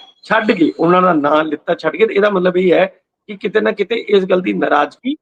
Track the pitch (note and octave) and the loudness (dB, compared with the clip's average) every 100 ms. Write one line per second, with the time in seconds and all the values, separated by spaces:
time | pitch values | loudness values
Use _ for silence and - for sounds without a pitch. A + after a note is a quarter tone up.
0 | - _ - A3 A3 G3 D3+ - E3 F3+ | -20 _ -4 -2 0 2 0 0 2 4
1 | F#3 D#3 C#3+ D3+ D#3 D3 - E3+ D#3 E3 | 2 2 0 0 -2 -6 -6 -4 -4 0
2 | A3 G3 G#3 F#3+ F3+ F3+ F#3 D#3+ F#3 - | 0 2 0 0 0 0 2 2 0 -4
3 | _ _ - G3 G3+ G#3+ G#3+ G#3 F#3+ A#3 | _ _ -18 -10 -4 -2 -2 -2 -4 -6
4 | - G3+ F#3 F#3 G3 F#3+ D3 D3 D3+ - | 0 0 2 0 0 -2 0 0 0 -4
5 | B3+ D4+ | -8 -8